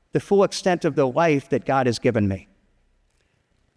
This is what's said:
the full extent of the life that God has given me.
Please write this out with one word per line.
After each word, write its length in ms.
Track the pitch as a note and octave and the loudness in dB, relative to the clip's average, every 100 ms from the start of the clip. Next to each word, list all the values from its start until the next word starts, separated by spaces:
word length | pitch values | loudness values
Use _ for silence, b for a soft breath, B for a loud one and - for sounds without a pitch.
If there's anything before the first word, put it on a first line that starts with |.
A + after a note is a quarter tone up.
| _ | _
the 80 | D3+ | -6
full 240 | - G3+ | 0 2
extent 420 | F#3+ - G3 F3 E3+ | 2 0 -2 -2 0
of 100 | C#3+ | 0
the 120 | C3+ | 0
life 420 | C3 E3+ C#3+ - | 0 0 0 -2
that 160 | B2+ - | -4 -2
God 220 | C3+ B2 | 0 0
has 100 | A#2 | 0
given 300 | B2+ A2 G2+ | 0 0 0
me. 200 | F#2+ - _ _ _ _ _ _ _ _ _ _ _ _ | -2 -10 _ _ _ _ _ _ _ _ _ _ _ _